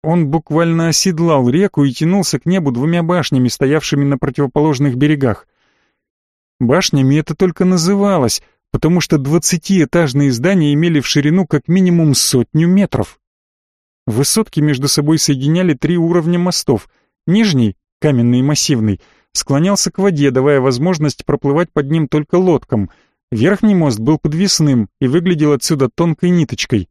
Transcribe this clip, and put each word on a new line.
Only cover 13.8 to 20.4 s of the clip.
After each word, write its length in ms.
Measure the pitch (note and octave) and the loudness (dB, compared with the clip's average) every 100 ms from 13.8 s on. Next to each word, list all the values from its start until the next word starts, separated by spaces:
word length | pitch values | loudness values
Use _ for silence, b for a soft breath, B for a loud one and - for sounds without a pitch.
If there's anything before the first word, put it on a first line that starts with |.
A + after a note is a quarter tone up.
| _ _ | _ _
Высотки 540 | - A2 - - G#3+ - | -4 -2 0 -2 -2 -2
между 280 | D3+ C3 C3+ | -2 -2 -2
собой 300 | - D3 D#3+ | -2 0 0
соединяли 540 | - C#3 C#3 E3+ F3+ | 0 -2 0 0 0
три 240 | C3+ D#3+ F3 | -2 -2 0
уровня 420 | E3 F3 D#3+ F3 | 0 0 0 0
мостов. 500 | F3+ - - G#3 - _ _ _ | -2 -2 -2 -2 -4 _ _ _
Нижний, 500 | - G3+ G#3+ C#3 A2 - _ _ | -2 2 2 2 0 -4 _ _
каменный 400 | D3+ C3 A#2 B2 | 0 2 2 2
и 40 | |
массивный — 580 | C3+ D3 - C3 A2 G2 b b b | 0 -2 -2 0 0 -4 b b b
склонялся 580 | - - C#3 F3+ G3 G3 | -10 -2 0 0 0 -2
к 60 | - | -2
воде, 340 | G3 D3+ C#3+ | -2 2 0
давая 300 | B2+ | 2